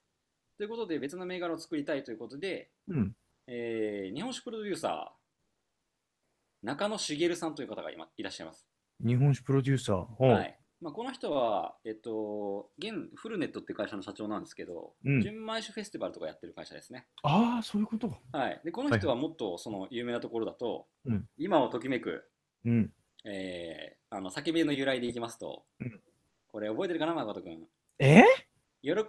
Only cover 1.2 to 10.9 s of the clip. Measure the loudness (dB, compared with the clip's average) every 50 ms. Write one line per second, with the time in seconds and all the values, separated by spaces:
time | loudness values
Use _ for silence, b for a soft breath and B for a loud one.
1.2 | -8 -6 -6 -4 -4 -4 -4 -6 -6 -6 -6 -4 -2 -2 -4 -4 -4 -6 -10 -10
2.2 | -10 -12 -10 -8 -6 -6 -6 -6 -8 _ _ _ _ -4 0 0 0 0 -2 -8
3.2 | _ _ _ _ _ -10 -8 -6 -4 -4 -2 0 -2 -2 -2 -4 -6 -6 -6 -6
4.2 | -6 -6 -8 -8 -10 -10 -8 -8 -6 -6 -6 -2 -2 -2 -2 -2 -6 -10 -14 _
5.2 | _ _ _ _ _ _ _ _ _ _ _ _ _ _ _ _ _ _ _ _
6.2 | _ _ _ _ _ _ _ _ -6 -6 -2 0 0 -2 0 -2 -4 -4 -2 0
7.2 | 2 0 0 0 -4 -6 -6 -6 -8 -8 -8 -8 -8 -8 -8 -10 -14 -16 _ -10
8.2 | -8 -8 -8 -8 -12 -12 -14 -18 _ _ _ _ _ _ _ _ 0 2 4 6
9.2 | 6 6 4 2 2 2 2 2 4 4 2 0 2 0 0 0 0 -6 0 4
10.2 | 8 8 8 8 6 0 -6 _ _ _ _ _ -10 -10